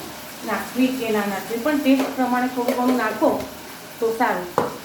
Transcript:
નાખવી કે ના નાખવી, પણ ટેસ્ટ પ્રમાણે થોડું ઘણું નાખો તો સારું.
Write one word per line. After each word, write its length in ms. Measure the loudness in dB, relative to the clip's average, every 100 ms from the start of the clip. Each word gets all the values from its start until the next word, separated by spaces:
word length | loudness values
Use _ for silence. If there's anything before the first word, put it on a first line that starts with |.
| -6 -12 -14 -10 -4
નાખવી 420 | -4 -2 2 2
કે 220 | 2 0
ના 100 | 0
નાખવી, 380 | 0 -2 -4 -2
પણ 220 | 0 2
ટેસ્ટ 360 | 4 4 4 0
પ્રમાણે 320 | 2 2 0
થોડું 280 | 0 0 2
ઘણું 220 | 2 2
નાખો 460 | 0 2 2 2 -2 -10 -14 -14 -16 -2
તો 160 | -2 2
સારું. 460 | 0 0 -2 -2 -2 -4